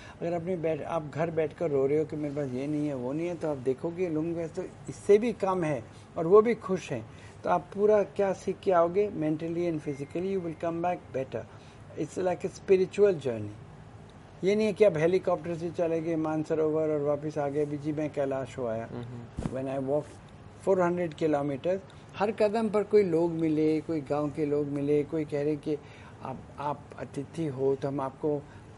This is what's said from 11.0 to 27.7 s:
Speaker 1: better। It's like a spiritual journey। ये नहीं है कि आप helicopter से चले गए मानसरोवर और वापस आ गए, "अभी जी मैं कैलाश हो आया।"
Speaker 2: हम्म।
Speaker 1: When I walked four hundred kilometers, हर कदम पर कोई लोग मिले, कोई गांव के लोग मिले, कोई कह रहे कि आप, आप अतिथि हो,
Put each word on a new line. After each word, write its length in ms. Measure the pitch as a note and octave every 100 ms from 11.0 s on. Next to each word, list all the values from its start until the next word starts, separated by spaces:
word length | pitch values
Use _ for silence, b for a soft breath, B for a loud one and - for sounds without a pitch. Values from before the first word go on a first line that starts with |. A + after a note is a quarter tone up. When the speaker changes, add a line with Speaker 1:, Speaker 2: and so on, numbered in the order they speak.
| - B2+
Speaker 1:
better। 280 | C3+ A2+ - b b b b -
It's 180 | C#3 -
like 320 | F#3 F3 F#3
a 100 | -
spiritual 540 | - F#3+ F#3 - G3+
journey। 340 | E3+ C3 A2+ G#2 G#2 - - - - - - - -
ये 100 | F#3
नहीं 120 | G#3+ G#3+
है 60 |
कि 120 | F3+
आप 120 | G#3 D#3
helicopter 580 | E3 F#3 F#3 F3 D#3+
से 160 | E3+ E3+
चले 300 | D#3+ E3 E3
गए 160 | D#3+ D#3+
मानसरोवर 720 | D#3 D#3 D3+ D#3 D#3 D#3 D#3
और 120 | D3+
वापस 380 | C#3+ C#3+ D3+ D3+
आ 100 | C#3+
गए, 140 | C#3+
"अभी 140 | D3 D3
जी 140 | D3
मैं 180 | D3+ D3+
कैलाश 480 | D3 C#3 C3+ C3+ -
हो 80 | A#2+
आया।" 220 | A2+ A2+
Speaker 2:
हम्म। 640 | B2 A#2+ A#2+ A#2 - - C3
Speaker 1:
When 200 | C3+ C#3
I 120 | C3
walked 200 | D3 C#3+ - - - - - -
four 100 | F#3+
hundred 400 | F3 F3 E3+ D3+
kilometers, 600 | D#3+ C#3+ C#3+ C3+ E3 F#3+ - b b -
हर 140 | G#3
कदम 380 | G#3 G#3 A3 A3
पर 140 | G#3
कोई 200 | G3+ G#3
लोग 280 | F#3+ D#3+ E3+
मिले, 500 | E3 D#3+ D3+ D#3 D#3
कोई 200 | D3 D#3+
गांव 300 | C3+ C#3+ D3
के 160 | C3+ D3
लोग 200 | D3 D3
मिले, 360 | C#3+ C#3+ D3
कोई 220 | D3 D#3+
कह 180 | D3+ D3
रहे 140 | D3 D3+
कि 220 | D#3 D3 b b b b
आप, 160 | - C3 - -
आप 220 | C#3+ C#3 - -
अतिथि 480 | C3+ C#3+ C#3 - D#3
हो, 280 | B2+ C3+